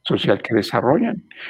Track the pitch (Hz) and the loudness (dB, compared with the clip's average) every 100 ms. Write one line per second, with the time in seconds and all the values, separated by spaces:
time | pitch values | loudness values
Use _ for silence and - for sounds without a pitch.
0 | - 101 170 98 - 110 98 117 120 165 | -2 0 2 0 2 0 0 0 2 2
1 | 233 - - - | 0 -4 -12 -18